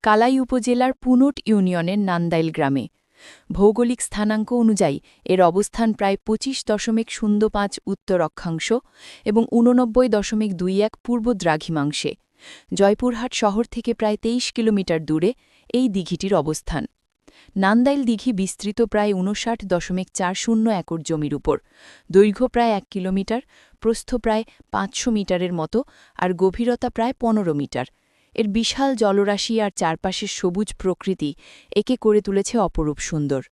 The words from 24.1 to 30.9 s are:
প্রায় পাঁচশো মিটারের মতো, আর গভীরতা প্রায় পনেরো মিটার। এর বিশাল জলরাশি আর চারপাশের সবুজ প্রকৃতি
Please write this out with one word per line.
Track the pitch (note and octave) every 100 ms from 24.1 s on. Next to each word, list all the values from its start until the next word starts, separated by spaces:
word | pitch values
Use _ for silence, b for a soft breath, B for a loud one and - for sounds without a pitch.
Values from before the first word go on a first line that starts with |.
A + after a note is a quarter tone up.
| B3
প্রায় | A3 A3 A3+ b -
পাঁচশো | G3+ G3 - -
মিটারের | A3 G3 F3+ F3+
মতো, | F3 D#3+ A3 C#4 b b b
আর | F#3 F3
গভীরতা | F#3+ F3+ A#3+ A#3+ B3
প্রায় | - A#3 C4+
পনেরো | A#3 A3 F3+
মিটার। | D3 C#3+ - B2+ _ _ _ _ -
এর | G#3+
বিশাল | G3+ A3+ - C#4 B3
জলরাশি | G#3+ G3 G3+ G3+ - A3
আর | G#3 -
চারপাশের | E3+ E3 F#3+ F#3 G3+ -
সবুজ | F3+ F3 G#3+ -
প্রকৃতি | F#3+